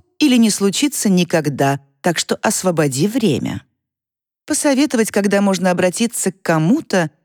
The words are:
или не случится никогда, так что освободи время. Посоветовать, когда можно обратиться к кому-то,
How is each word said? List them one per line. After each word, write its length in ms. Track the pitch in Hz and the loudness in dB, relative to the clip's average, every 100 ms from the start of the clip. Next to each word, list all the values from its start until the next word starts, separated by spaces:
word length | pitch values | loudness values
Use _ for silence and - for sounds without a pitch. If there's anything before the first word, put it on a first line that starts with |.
| - - | -10 -2
или 180 | 302 247 | 2 4
не 120 | 226 | 4
случится 600 | - 202 190 294 - 220 | 2 -2 0 -2 0 0
никогда, 720 | 180 170 170 151 139 139 143 - _ | 2 2 0 0 0 0 -2 -6 _
так 180 | 180 165 | -4 -2
что 160 | - - | -4 -4
освободи 680 | 226 - 185 165 147 127 202 | -2 -2 -2 0 0 0 -2
время. 560 | 240 208 110 - 104 - _ _ _ _ _ _ _ - | 0 0 0 -4 -8 -12 _ _ _ _ _ _ _ -6
Посоветовать, 680 | 302 302 269 294 233 214 | -2 0 2 2 0 -2
когда 300 | 214 202 202 | 0 0 2
можно 300 | 202 190 185 | 2 0 0
обратиться 600 | 180 185 - 226 - 196 | 0 0 0 -4 -4 -6
к 100 | - | -4
кому-то, 720 | - 160 160 294 - 190 160 - | -2 0 2 0 0 -2 -4 -6